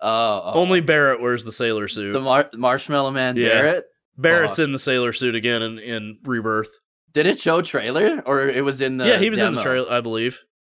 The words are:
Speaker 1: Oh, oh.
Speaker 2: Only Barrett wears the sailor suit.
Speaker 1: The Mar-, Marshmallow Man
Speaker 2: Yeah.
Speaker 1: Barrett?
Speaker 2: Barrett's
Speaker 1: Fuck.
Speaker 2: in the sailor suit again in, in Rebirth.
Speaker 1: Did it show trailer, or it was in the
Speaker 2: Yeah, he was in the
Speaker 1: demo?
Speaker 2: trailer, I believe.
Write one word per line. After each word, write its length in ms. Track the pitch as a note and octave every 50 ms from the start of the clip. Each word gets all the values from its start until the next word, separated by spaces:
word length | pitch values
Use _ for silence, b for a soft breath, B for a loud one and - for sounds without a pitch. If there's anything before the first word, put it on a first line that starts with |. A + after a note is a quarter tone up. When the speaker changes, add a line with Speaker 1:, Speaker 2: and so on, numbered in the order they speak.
| -
Speaker 1:
Oh, 400 | A2 A2+ A2+ A#2 A2 G#2 G2 E2+
oh. 80 | F2+ G#2+
Speaker 2:
Only 300 | E3 F3+ F3+ F#3 F3+ D#3+
Barrett 380 | E3 D#3 D3+ C#3+ C#3 C3 A#2+ A#2+
wears 220 | B2 B2 A#2 A2+
the 80 | A2+ -
sailor 360 | - B2 A#2 A2 G#2+ G#2 F#2+
suit. 240 | A2 A2 G2+ G2+ G#2
Speaker 1:
The 80 | C3+
Mar-, 300 | C3 C3+ B2+ C#3+ C#3+ - -
Marshmallow 560 | A2+ B2+ B2 C3 C3+ - - D3 C#3 C#3 C3+ C3+
Man 240 | C3+ C3 B2+ B2
Speaker 2:
Yeah. 120 | A#2+ A#2+ A#2
Speaker 1:
Barrett? 360 | A2+ A2 C#3 D3+ F3 F3 - - _ _ _ _ _ B2+
Speaker 2:
Barrett's 380 | C3+ E3 E3+ F3 D#3+ C#3+ F#2+ -
Speaker 1:
Fuck. 60 | D#3
Speaker 2:
in 80 | C#3+ C3+
the 60 | C3
sailor 360 | - C#3 C3 B2+ B2 A#2+ A2
suit 200 | - B2+ B2 A2+
again 280 | A2+ G#2+ B2 A#2+ A2+ A2+
in, 160 | A2+ A2+ A2
in 400 | G#2+ A#2+ A#2 A2 G#2+ G#2+ A2 - -
Rebirth. 440 | C3+ B2 A#2 A2 A2 A2 A2 A2 - - _ _ _ _ _ _ _ -
Speaker 1:
Did 120 | D3+ D3+
it 140 | F#3 - -
show 220 | - - E3 F3 E3+
trailer, 580 | - - C3 G#2+ A2+ C3 D#3+ G#3+ G#3+ E4 C#4 -
or 220 | B2+ C#3 C#3 C3+ C#3
it 140 | B2 B2+ C#3
was 200 | C#3 C3+ B2+ C3+
in 160 | C3 C3 B2+
the 80 | B2+
Speaker 2:
Yeah, 100 | A3+ A#3
he 140 | F#3 - A3
was 100 | A3 -
in 120 | G#3+ - -
the 40 | A#2 G#2+
Speaker 1:
demo? 0 |
Speaker 2:
trailer, 280 | C3+ B2+ B2+ B2+ - A#2+
I 100 | B2 A#2
believe. 360 | A#2 A2 A2 A2+ B2 B2+ - - _ _ _ _